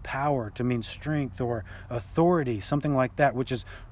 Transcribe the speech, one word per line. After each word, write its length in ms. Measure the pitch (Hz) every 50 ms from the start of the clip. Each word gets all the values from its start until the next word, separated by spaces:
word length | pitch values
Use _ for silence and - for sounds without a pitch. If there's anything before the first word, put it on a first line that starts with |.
| -
power, 480 | - - 131 139 151 143 131 113 104 -
to 80 | - 120
mean 200 | 123 123 120 107
strength 580 | - - - - 147 156 147 139 120 - -
or 240 | 131 120 120 113 98 - - - - -
authority, 720 | 120 - - - - 165 165 175 180 165 143 123 113 104
something 340 | - - 147 147 139 151 143
like 200 | 131 127 123 -
that, 200 | - 147 139 113
which 160 | 123 131 -
is 140 | 135 117 - - - - - -